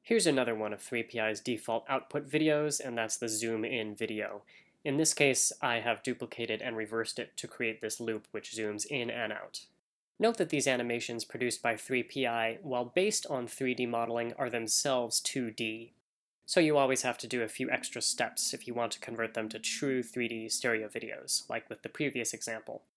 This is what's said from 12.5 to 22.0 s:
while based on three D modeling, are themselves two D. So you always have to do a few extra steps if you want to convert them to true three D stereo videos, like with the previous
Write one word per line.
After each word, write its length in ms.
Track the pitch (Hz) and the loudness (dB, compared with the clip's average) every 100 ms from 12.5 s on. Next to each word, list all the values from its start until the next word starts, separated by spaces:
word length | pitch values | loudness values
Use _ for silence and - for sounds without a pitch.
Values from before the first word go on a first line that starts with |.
| 113 | -2
while 220 | 147 123 | -4 -2
based 420 | 120 175 196 208 - | 0 2 2 2 0
on 200 | 139 123 | -2 -2
three 260 | - 131 | -2 0
D 120 | 123 123 | 2 2
modeling, 480 | 117 117 117 117 - | 0 0 0 -2 -2
are 120 | 127 | -2
themselves 680 | 117 113 - 143 131 120 - | 0 2 2 4 2 2 0
two 320 | - 135 120 | 0 -2 -2
D. 440 | 110 113 110 117 _ _ _ _ _ | -2 -4 -4 -10 _ _ _ _ _
So 140 | - - | 2 6
you 180 | 156 147 | 8 8
always 260 | 135 131 | 6 4
have 140 | 127 120 | 2 0
to 100 | 117 | -2
do 140 | 123 | -2
a 60 | 110 | -2
few 220 | - - | -2 0
extra 320 | 127 - 123 | 0 -2 -2
steps 500 | - - 113 - - | -2 0 0 0 -2
if 140 | 131 - | -2 -6
you 80 | |
want 160 | 120 117 | -2 -2
to 80 | - | -4
convert 340 | - 113 113 | -8 -4 -2
them 140 | 113 107 | -2 -4
to 100 | 110 | -4
true 420 | - - 143 131 | -4 0 2 2
three 240 | 120 - 117 | 0 -2 -2
D 220 | 113 110 | -2 -4
stereo 400 | - 123 113 107 | 0 2 0 -2
videos, 600 | 117 113 - - - - | -8 -8 -10 -2 -2 0
like 220 | 117 - | -6 -6
with 120 | 110 | -12
the 60 | 117 | -10
previous 460 | - | -2